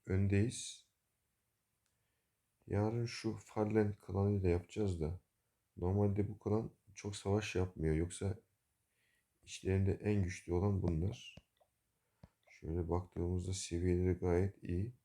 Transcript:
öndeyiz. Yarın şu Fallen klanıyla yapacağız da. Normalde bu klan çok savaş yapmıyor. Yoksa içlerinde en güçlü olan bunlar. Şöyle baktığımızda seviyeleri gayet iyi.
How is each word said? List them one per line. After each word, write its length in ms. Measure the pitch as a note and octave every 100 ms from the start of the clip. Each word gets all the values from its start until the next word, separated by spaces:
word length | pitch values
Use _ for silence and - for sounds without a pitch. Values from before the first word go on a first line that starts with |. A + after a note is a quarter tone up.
| -
öndeyiz. 800 | F#2+ G2 G2+ A2+ - - - _ _ _ _ _ _ _ _ _ _ _ _ _ _ _ _ _ _ -
Yarın 400 | G2 G#2+ A#2 A#2
şu 300 | - A2+ G#2
Fallen 560 | - - G#2+ A2 G#2 G2+
klanıyla 480 | - F#2+ G2+ G2+ F#2
yapacağız 520 | F2 - - G#2 F2
da. 200 | D2+ F#2 _ _ _ _ _ -
Normalde 520 | F2 G2 G#2 G2+ G2
bu 100 | -
klan 320 | - G#2+ A2+ - _
çok 220 | - G#2 G2+
savaş 400 | G2 G#2 G#2 F2+
yapmıyor. 380 | F2+ - D#2+
Yoksa 400 | D#2 F2+ - G2 G2 - _ _ _ _ _ _ _ _ _
içlerinde 500 | - - F2+ F#2+ G2
en 280 | - G#2 G#2
güçlü 320 | F2+ F2+ -
olan 280 | F2 G2+ G2
bunlar. 540 | F2+ E2 F#2 B2 - - _ _ _ _ _ _ _ _ - _ _ -
Şöyle 300 | - E2+ E2
baktığımızda 640 | F2 F#2 - F2 F2+ F#2
seviyeleri 640 | F#2 - E2+ F2+ F2+ F2+ F2
gayet 440 | F2+ F2 G2 -
iyi. 300 | - F2 A2 -